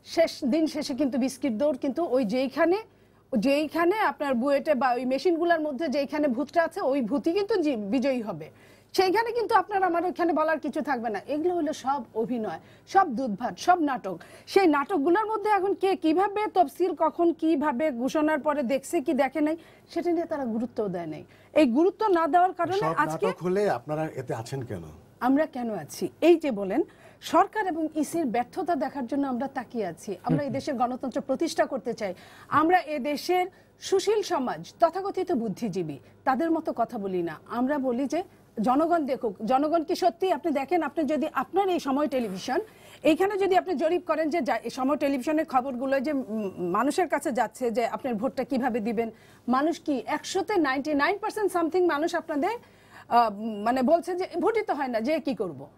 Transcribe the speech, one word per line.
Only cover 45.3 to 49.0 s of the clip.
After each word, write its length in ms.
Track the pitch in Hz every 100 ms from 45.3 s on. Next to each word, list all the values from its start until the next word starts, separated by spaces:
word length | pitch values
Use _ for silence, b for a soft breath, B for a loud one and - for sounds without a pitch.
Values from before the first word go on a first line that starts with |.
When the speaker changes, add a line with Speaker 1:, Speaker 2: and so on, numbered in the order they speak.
| 311 311
Speaker 1:
খবরগুলো 480 | 262 262 240 269 269
যে, 120 | 262
উম, 380 | 285 208 220 196 - 175 196
মানুষের 320 | 262 330 339
কাছে 240 | 302 320
যাচ্ছে 380 | 240 220 - 240
যে 160 | 226 226
আপনার 280 | 220 262
ভোটটা 300 | 220 247 -
কিভাবে 360 | 247 262 262 226 208
দিবেন, 200 | 226